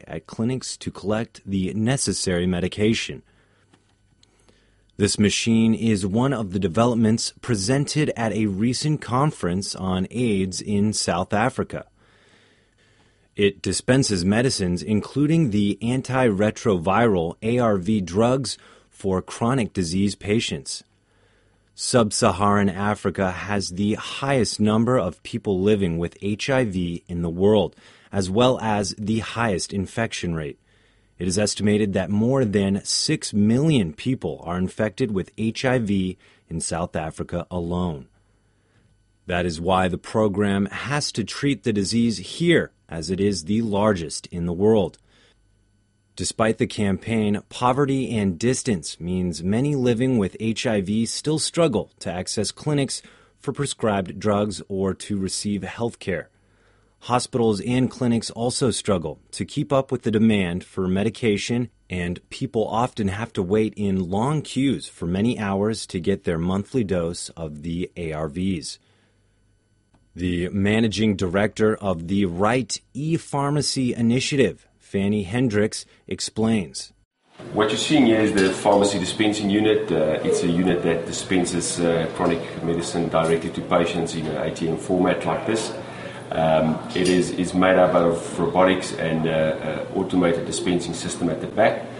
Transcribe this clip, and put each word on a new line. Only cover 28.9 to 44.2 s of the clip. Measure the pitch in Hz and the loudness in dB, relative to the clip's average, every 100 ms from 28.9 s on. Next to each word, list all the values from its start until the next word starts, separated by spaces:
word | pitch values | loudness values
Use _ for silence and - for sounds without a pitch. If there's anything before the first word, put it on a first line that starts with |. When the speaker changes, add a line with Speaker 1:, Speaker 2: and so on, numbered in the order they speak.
| - | -4
Speaker 1:
the | 104 110 | -2 -2
highest | 95 113 117 85 - | -2 -2 0 0 -2
infection | 98 92 - 113 - 87 | -4 -4 -4 -4 -4 -4
rate. | 82 73 - _ _ _ _ _ - | -4 -6 -10 _ _ _ _ _ -6
It | 90 | -2
is | 92 | 0
estimated | 104 - 104 104 104 | 0 0 2 2 2
that | 95 92 | 0 0
more | 104 117 135 | 0 2 2
than | 113 101 98 98 | 2 2 2 0
six | - - - 156 - | -2 -2 -2 -2 -2
million | 104 104 120 160 139 82 | 2 4 4 4 4 2
people | - 127 131 85 69 82 | -2 -4 -4 -4 -6 -6
are | 90 | -2
infected | 92 - 107 - 123 | -2 -2 -4 -2 -2
with | 95 85 - | -2 -4 -4
H | 110 - 131 | -4 -2 0
I | 127 | 0
V | 104 101 92 90 _ _ _ | 2 0 0 -6 _ _ _
in | 80 | -8
South | - 82 85 85 | -4 -4 -4 -4
Africa | 78 - 78 87 - | -6 -8 -6 -6 -6
alone. | 90 85 87 90 71 - _ _ _ _ _ _ _ _ _ _ _ - | -6 -4 -2 -2 -4 -12 _ _ _ _ _ _ _ _ _ _ _ -4
That | 87 87 | -2 -2
is | 80 | -2
why | 85 92 92 | 2 2 2
the | 87 | -2
program | - 113 107 98 104 98 101 | -2 0 2 2 0 0 -2
has | - 110 147 - | -4 -4 -4 -2
to | - 98 | -4 -6
treat | - 143 135 | -2 -2 0
the | 123 | 0
disease | 104 92 117 117 92 | 0 0 2 0 -2
here, | 92 - 170 147 76 _ _ | -8 -2 2 4 2 _ _
as | 82 80 | -8 -4
it | 92 | 0
is | 104 90 | 0 0
the | 78 110 | 0 0
largest | 113 98 107 92 76 - | 2 2 2 2 -2 -10